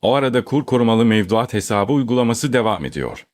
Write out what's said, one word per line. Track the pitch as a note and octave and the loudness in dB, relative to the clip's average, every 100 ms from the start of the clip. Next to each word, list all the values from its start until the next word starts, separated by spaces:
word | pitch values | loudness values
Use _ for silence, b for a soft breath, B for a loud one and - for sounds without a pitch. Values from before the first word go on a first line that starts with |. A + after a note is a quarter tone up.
O | G#2+ | 2
arada | C3+ C3+ B2 | 2 2 -2
kur | C3 C3+ C#3 | -2 -4 0
korumalı | B2+ A#2 A2+ | 0 2 4
mevduat | A#2 G#2+ F#2+ A2 B2 | 4 2 2 0 0
hesabı | G#2+ - G#2 G2+ | -4 -2 -2 0
uygulaması | D3 A#2+ B2 A#2 A#2 D3 | 0 0 0 0 0 0
devam | B2 A2 F#2+ | 0 0 -2
ediyor. | C#2 D2 B1 - - | -6 -6 -8 -8 -18